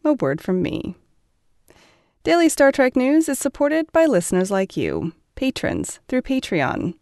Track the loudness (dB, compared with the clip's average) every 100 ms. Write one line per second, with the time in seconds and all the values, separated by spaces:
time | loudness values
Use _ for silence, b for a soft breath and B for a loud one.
0 | 0 0 0 -2 -2 -2 -2 -4 -8 -12
1 | _ _ _ _ _ _ _ b b b
2 | b b 0 4 2 4 2 4 0 2
3 | 2 2 2 -2 -4 -2 0 0 0 2
4 | 4 2 0 -2 0 -2 -2 -4 -4 -4
5 | -6 -10 _ -6 -4 -2 -4 -4 -8 -12
6 | _ -4 -2 -4 -2 -2 -2 -2 -6 -10